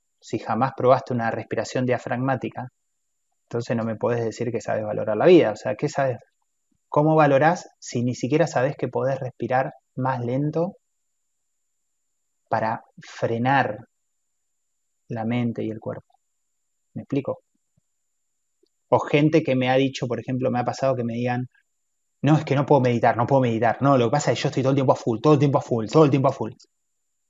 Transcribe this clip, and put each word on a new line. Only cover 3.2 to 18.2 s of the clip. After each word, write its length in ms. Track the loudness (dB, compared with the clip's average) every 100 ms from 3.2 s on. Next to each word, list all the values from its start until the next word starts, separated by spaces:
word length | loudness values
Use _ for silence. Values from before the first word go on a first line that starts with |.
| _ _
entonces 320 | -10 -8 -4 -4
no 80 |
me 120 | -4 -2
podés 280 | -2 -2
decir 280 | -4 -2 -2
que 80 | -2
sabes 240 | -4 -4
valorar 320 | -4 -4 -2 4
la 100 | 8
vida. 260 | 8 6
O 40 | 0
sea, 180 | -6 -4
¿qué 120 | -4
sabes? 300 | -2 -2 -4 -12 _ _ _ _ _ _
¿Cómo 280 | 0 2 4
valorás 540 | 4 4 4 0 -6 _
si 240 | -8 -4
ni 120 | -4
siquiera 320 | -4 -2 0 0
sabés 300 | 0 -2 -2
que 120 | -6
podés 300 | -4 -2 -4
respirar 540 | -6 -8 -2 -2 -2 -6 _ -6
más 280 | -4 -4
lento 520 | -2 -2 -2 -2 -4 -6 _ _ _ _ _ _ _ _ _ _ _ _ _ _ _ _ -6
para 340 | -4 -2 -6 -10 -20
frenar 840 | -20 -6 -4 -2 2 2 0 -4 -14 _ _ _ _ _ _ _ _ _ _ _ -12
la 160 | -8
mente 400 | -4 -2 -2 -4
y 60 | -6
el 100 | -8
cuerpo? 280 | -10 -12 -14 _ _ _ _ _ _ _ _
¿Me 80 | -16
explico? 380 | -6 -4 -4 -8 _ _ _ _ _ _ _ _